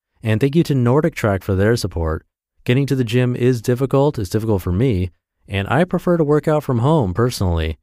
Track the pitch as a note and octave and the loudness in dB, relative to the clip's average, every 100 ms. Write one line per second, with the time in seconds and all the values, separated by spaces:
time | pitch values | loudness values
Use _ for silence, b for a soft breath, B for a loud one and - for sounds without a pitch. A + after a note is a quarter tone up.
0 | _ _ A2 A2 C#3 E3 D#3 C3+ A#2+ C#3+ | _ _ -4 0 2 2 2 2 2 2
1 | E3 - G#2+ F#2+ - F#2+ G#2 A#2+ G2 F2 | 0 0 -2 -2 0 0 2 0 -2 -4
2 | D#2+ D#2+ - _ _ _ - B2+ C3+ C3 | -4 -4 -10 _ _ _ -2 0 0 -2
3 | A2+ B2 B2 B2 B2 A#2+ B2 B2 C#3 C3+ | 0 0 0 0 0 0 -2 -2 0 2
4 | D3 B2 F#2+ A2 A2+ F#2+ F#2 F2+ C3+ F2+ | 2 -2 -4 -2 0 -2 0 0 0 0
5 | F#2 - _ _ - G2 G2 C3 F3+ F3 | -4 -8 _ _ -8 -6 0 0 0 -2
6 | F3+ E3+ D3 D3+ D#3+ D3+ C#3 A#2+ C3+ D#3+ | 0 0 2 0 2 -2 0 0 2 2
7 | F#2+ F2+ B2 - F#2 E2+ D#2+ D#2 | 0 0 -2 0 0 0 -2 -6